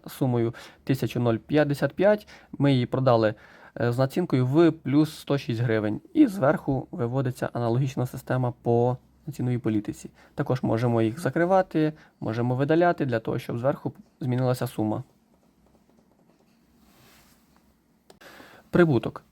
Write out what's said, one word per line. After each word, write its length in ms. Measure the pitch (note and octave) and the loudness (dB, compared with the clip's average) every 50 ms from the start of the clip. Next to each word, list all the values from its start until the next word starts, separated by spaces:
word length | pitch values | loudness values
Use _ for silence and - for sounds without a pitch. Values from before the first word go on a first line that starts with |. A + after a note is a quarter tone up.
| - - | -8 -14
сумою 460 | - - D3 B2+ A#2+ A#2+ A#2 A2+ A#2 - - - - _ - | -6 -4 -2 0 0 0 0 -2 -4 -8 -16 -20 -20 _ -4
тисяча 360 | - C3+ C3 - A#2 - B2 | -4 -2 -2 -2 -4 -2 -2
нуль 160 | B2 A#2+ A2+ | 0 0 0
п'ятдесят 580 | A2 - - C#3+ D3 C#3 C#3+ C#3+ - - C#3 - | -2 -2 0 2 2 2 2 0 -2 -2 -4 -2
п'ять, 340 | - F3 G3+ G#3+ G#3 - - - - - - - - | 2 2 4 2 2 -2 -10 -20 -20 -20 -14 -4 0
ми 160 | C#3 C#3+ C#3 | 2 4 4
її 120 | B2+ B2 | 4 2
продали, 480 | - - B2+ C3 C3 A#2+ A2+ A2 G#2+ A2 - - - - - - - - - | 0 -2 0 2 4 4 4 4 2 0 -2 -12 -20 -20 -20 -20 -16 -8 -4
е, 100 | A#2+ A#2+ | -2 -2
з 60 | A#2+ B2 | 0 0
націнкою 480 | C3+ C3 - F#3+ F3+ - - C3 B2+ | 0 0 0 -2 -2 0 2 0 2
в 260 | B2+ C3+ D#3+ E3+ E3 | 2 4 6 6 6
плюс 480 | D#3 D#3+ - C3+ C3 D3 D#3 D3+ - - | 4 2 -4 0 2 2 2 2 0 -10
сто 180 | - - C#3+ C#3 | -6 -4 -4 -4
шість 240 | - - A#2+ A2 | -2 -4 -4 -2
гривень. 400 | A#2+ B2+ A2 A2 G#2 G#2+ G#2+ - - - - | 0 0 0 0 0 0 -4 -4 -8 -4 4
І 140 | - D#4 A#3+ | 4 4 4
зверху 600 | F#3 G3 C3+ C#3 D#3 - - - C3+ B2+ - - | 4 2 2 2 2 0 0 -2 -4 -4 -4 -8
виводиться 580 | - F#3 A#2+ A#2 A#2+ C3+ C3+ B2+ B2 - - - - | -8 -6 -4 -2 -2 -2 -2 -2 -4 -4 -6 -6 -4
аналогічна 520 | - A#2+ A#2 A#2 B2+ C#3+ C3+ - - B2+ | -4 -2 0 0 0 0 -2 -2 -4 -6
система 480 | B2+ - C3+ - - B2+ B2+ B2+ A#2+ A#2 _ | -6 -6 -10 -6 -4 -2 -2 -2 -2 -4 _
по 360 | - B2 A#2 A#2 A#2+ B2 B2 - _ _ _ _ - - C#3 | -2 0 2 2 2 0 -2 -4 _ _ _ _ -16 -14 -10
ціновій 240 | - B2+ B2+ B2 A#2 | -6 -4 -4 -2 -2
політиці. 520 | - A2+ A2 G#2 G#2+ - - - - - - _ - _ - | -2 -2 -2 -2 -2 -4 -10 -12 -12 -20 -20 _ -20 _ -8
Також 280 | - D3 - B2+ B2+ - | -8 -4 -4 -4 -2 -2
можемо 380 | B2 A#2 A2+ A#2+ A#2+ A2+ A2+ | -2 -2 0 0 0 2 2
їх 180 | A2+ A2 A2+ - | 0 0 -2 -2
закривати, 760 | - C3+ C3 D#3 E3+ F3 F#3+ F#3+ F#3 - - D#3+ D#3 D3+ D3+ - - - _ - | -6 -4 -2 0 0 2 2 2 0 0 0 -2 -2 -2 -2 -6 -16 -20 _ -10
можемо 360 | - A#2 A2+ A#2 A#2 B2 B2+ | -8 -6 -4 -2 -2 -2 0
видаляти 500 | B2+ C#3+ C#3+ D#3 E3 F3 F3 E3+ - D#3 | 0 0 0 2 2 2 2 0 0 -2
для 140 | C3 A#2+ A2+ | -2 -2 -4
того, 200 | - - - B2+ | -2 -4 -6 -6
щоб 200 | - - C#3 A#2 | -6 -6 -8 -4
зверху 340 | A#2 C3+ D3 - - C3+ - - - _ _ - | -2 -2 -4 -2 -6 -10 -12 -12 -20 _ _ -8
змінилася 480 | - B2+ B2 B2 C3 B2+ B2+ B2+ B2 B2 | -4 -2 -2 0 0 0 0 -2 -4 -8
сума. 360 | - - A2 G#2+ G#2+ A2 C3 _ _ _ _ _ _ _ _ _ _ _ _ _ _ _ _ _ _ _ _ _ _ _ _ _ _ _ _ _ _ _ _ _ _ _ _ _ _ _ - - _ _ _ _ _ _ _ _ _ _ _ _ _ _ _ _ _ _ _ _ - _ - - - - - - - - - _ | -4 -4 -4 -2 -4 -6 -8 _ _ _ _ _ _ _ _ _ _ _ _ _ _ _ _ _ _ _ _ _ _ _ _ _ _ _ _ _ _ _ _ _ _ _ _ _ _ _ -20 -20 _ _ _ _ _ _ _ _ _ _ _ _ _ _ _ _ _ _ _ _ -20 _ -20 -20 -20 -20 -20 -20 -20 -20 -12 _
Прибуток. 540 | - F3 F3 E3 C#3 A2 - - - - - _ | 4 4 4 6 4 2 0 -2 -10 -12 -20 _